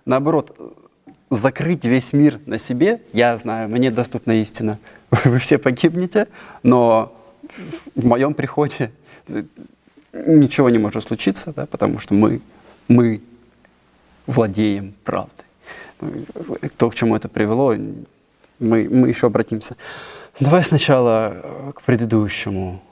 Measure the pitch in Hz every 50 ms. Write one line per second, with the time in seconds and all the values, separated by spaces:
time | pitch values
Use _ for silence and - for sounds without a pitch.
0 | _ 127 127 131 143 156 160 147 - - - - - - - - _ _ _ _
1 | _ - - _ _ - 135 104 113 135 - - 143 165 180 143 - 117 127 131
2 | - - - 143 147 147 127 104 - - 113 113 - - 123 123 160 208 233 226
3 | - - - 110 120 120 117 107 - 117 110 113 110 104 110 123 131 131 110 120
4 | 120 - - 117 - 120 113 110 107 - - - 113 107 107 - - - - -
5 | _ _ 123 - - 131 120 127 - - 151 135 - 135 123 - - 165 165 180
6 | 185 180 - 208 214 - - - - - - - - 127 123 123 120 117 110 110
7 | 110 - - - - - _ _ - - - - 185 156 330 - - - - -
8 | 117 120 120 123 135 147 147 147 139 131 - 147 147 139 - - 127 110 - _
9 | _ - - - _ - 135 107 - - _ - - - _ _ _ _ _ _
10 | _ _ - - - - 160 151 139 127 - - 135 123 120 113 107 104 - 113
11 | - - 120 - - 196 196 - - 165 147 - - - - - - 104 - -
12 | - - 101 101 107 110 - - - - - - - - - _ _ - 120 120
13 | 120 117 110 104 - - - - _ _ _ _ _ _ _ _ _ _ _ _
14 | _ _ _ _ _ - 123 127 110 104 92 107 107 104 98 101 98 98 101 _
15 | _ - 92 95 - - _ - - _ _ _ _ - - - - - - _
16 | - - - - - - - - - - - - - - - - 120 117 - -
17 | 120 113 110 107 - - - 110 107 104 113 123 139 131 110 107 107 107 - 113
18 | - - _ _ _ _ _ _ _ _ _ - 123 110 113 113 104 - - 127
19 | 127 123 120 - - 117 104 107 113 - 117 104 - - - - - - - -
20 | - - - - - - _ - 131 139 170 180 160 - 160 139 - - 139 127
21 | 123 120 113 110 110 104 90 90 - - - - 139 139 - - - - 123 107
22 | 117 110 113 110 104 98 - - - 104 98 95 95 92 90 92 - _